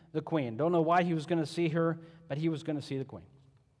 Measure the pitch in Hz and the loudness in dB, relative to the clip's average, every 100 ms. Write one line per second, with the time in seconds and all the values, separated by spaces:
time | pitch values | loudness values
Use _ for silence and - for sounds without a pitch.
0 | - 156 147 226 123 110 160 175 160 175 | -8 -6 -2 0 0 0 2 4 4 4
1 | 175 165 143 170 156 - 170 165 165 165 | 4 0 0 0 0 0 0 2 0 0
2 | - - - 143 160 151 - 151 143 135 | -8 -20 -8 -2 -2 -2 -4 -6 -4 -6
3 | 131 98 - - - _ _ _ | -6 -12 -18 -20 -20 _ _ _